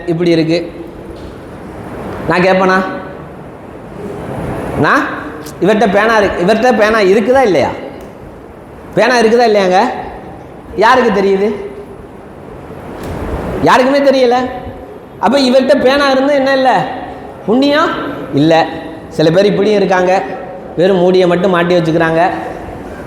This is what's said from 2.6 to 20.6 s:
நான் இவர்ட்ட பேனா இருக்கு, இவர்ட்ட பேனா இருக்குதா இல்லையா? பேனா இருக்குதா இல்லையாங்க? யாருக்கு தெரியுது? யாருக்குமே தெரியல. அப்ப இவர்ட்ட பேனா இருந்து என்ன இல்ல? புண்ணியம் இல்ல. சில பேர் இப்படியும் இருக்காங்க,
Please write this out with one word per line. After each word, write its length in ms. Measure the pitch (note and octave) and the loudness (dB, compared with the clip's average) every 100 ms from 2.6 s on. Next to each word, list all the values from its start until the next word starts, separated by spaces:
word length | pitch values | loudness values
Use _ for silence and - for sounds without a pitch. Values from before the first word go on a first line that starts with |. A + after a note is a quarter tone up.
| F#3+ F#3+ F#3+ - - - - - - - - - - - - - - - - - - - | 2 2 0 -6 -12 -14 -16 -16 -16 -18 -18 -18 -16 -12 -12 -10 -10 -8 -8 -8 -6 -2
நான் 240 | D#3 B3+ D4+ - - - - - | 2 2 0 -6 -10 -12 -14 -2
இவர்ட்ட 300 | F3+ G#3 A3 | 0 2 2
பேனா 260 | G3+ A3 A3 | 2 2 2
இருக்கு, 280 | G3 D3 F3 | 2 0 0
இவர்ட்ட 320 | A3 B3 A3 | 2 2 4
பேனா 220 | G#3+ A3+ | 2 4
இருக்குதா 420 | F#3 G#3 A#3+ C4 | 4 4 4 4
இல்லையா? 260 | A#3+ D#3 G2 - - - - - - - - - - - - F3 | 4 2 0 -4 -12 -14 -16 -16 -18 -18 -20 -20 -20 -18 -6 0
பேனா 240 | A3 B3 | 2 4
இருக்குதா 280 | A3 A#3 A#3 | 4 4 4
இல்லையாங்க? 320 | G#3 F#3 F#3 B3+ - - - - - - - - - | 4 4 2 2 -2 -10 -12 -16 -16 -18 -18 -8 2
யாருக்கு 460 | A3 B3+ A#3 G3+ | 4 6 4 2
தெரியுது? 340 | G3 F#3+ G#3 G3+ - - - - - - - - - - - - - - - - - - - - | 2 2 0 -2 -8 -14 -16 -16 -18 -18 -20 -18 -16 -16 -16 -14 -14 -12 -10 -8 -6 -6 -6 -2
யாருக்குமே 360 | D3+ A3 B3+ C#4 | 2 4 4 4
தெரியல. 340 | C#4 C4+ A#3+ B3 B3+ - - - - - - - | 4 4 4 2 -2 -6 -12 -14 -16 -18 -18 -2
அப்ப 200 | F#3+ C#4 | 0 2
இவர்ட்ட 420 | B3+ C4 C4 C#4 | 4 4 4 4
பேனா 280 | B3 C#4+ C#4+ | 4 2 2
இருந்து 240 | C4 C#4 | 2 2
என்ன 200 | C#4+ C4 | 2 2
இல்ல? 300 | C4+ C4 G3 C3+ - - - - - - | 2 4 2 0 -6 -12 -12 -14 -8 0
புண்ணியம் 440 | A#3+ C#4+ D4 F4 - - - - | 2 4 4 2 -2 -6 -8 -2
இல்ல. 320 | C#3 D#3 D#3+ D#3+ - - - - | 2 4 4 2 -4 -12 -14 -8
சில 200 | - D#3+ | 0 2
பேர் 160 | F3 G3+ | 4 4
இப்படியும் 320 | F3 G3+ G#3 | 2 2 2
இருக்காங்க, 440 | F#3 F#3 F3+ F#3+ - - - - | 2 2 2 0 -2 -8 -12 -14